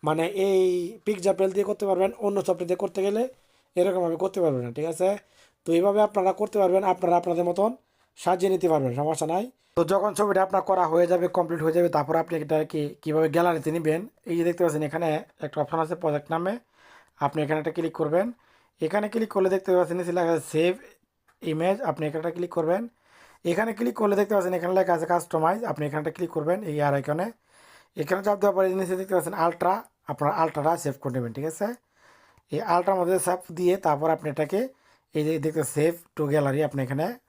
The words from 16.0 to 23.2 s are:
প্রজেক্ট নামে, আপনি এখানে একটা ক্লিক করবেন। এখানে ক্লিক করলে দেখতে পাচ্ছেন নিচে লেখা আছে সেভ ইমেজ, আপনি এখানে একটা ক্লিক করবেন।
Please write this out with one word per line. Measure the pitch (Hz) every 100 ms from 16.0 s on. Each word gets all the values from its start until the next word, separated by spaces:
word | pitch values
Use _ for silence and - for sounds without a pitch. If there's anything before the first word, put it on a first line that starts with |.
প্রজেক্ট | 165 147 143
নামে, | 160 180 240 _ _ - - _ _ 143
আপনি | 156 147
এখানে | 156
একটা | 156 160
ক্লিক | 165 -
করবেন। | 151 165 226 247 _ _ _ _
এখানে | 156 202 208
ক্লিক | 226 220 202
করলে | 190 190
দেখতে | 190 180
পাচ্ছেন | 165 175
নিচে | 175 175
লেখা | 170 165
আছে | -
সেভ | 156 170 196 - _ _ _ _ _
ইমেজ, | - 156 175 202 254
আপনি | 147 151
এখানে | 156
একটা | 165 170
ক্লিক | 175 175
করবেন। | 160 185 233 _ _ -